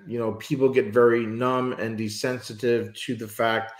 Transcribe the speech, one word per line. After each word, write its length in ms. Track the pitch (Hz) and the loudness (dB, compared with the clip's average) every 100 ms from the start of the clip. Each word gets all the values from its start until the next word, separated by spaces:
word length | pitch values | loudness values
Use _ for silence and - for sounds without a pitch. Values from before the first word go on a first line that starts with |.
| - | -8
you 100 | 117 | -4
know, 160 | 110 107 | -4 -4
people 340 | - 131 131 | -4 2 4
get 240 | 123 107 | 4 2
very 320 | 120 120 117 110 | 6 6 6 0
numb 480 | 113 127 127 127 | -2 0 0 -2
and 240 | - 113 110 | -4 -6 -4
desensitive 960 | 110 - 131 127 - 107 123 117 107 | -6 -4 -4 -4 -8 -4 0 0 -2
to 220 | - - 113 | -8 -8 -8
the 120 | 107 | -6
fact 460 | - 117 113 - | 0 2 2 -2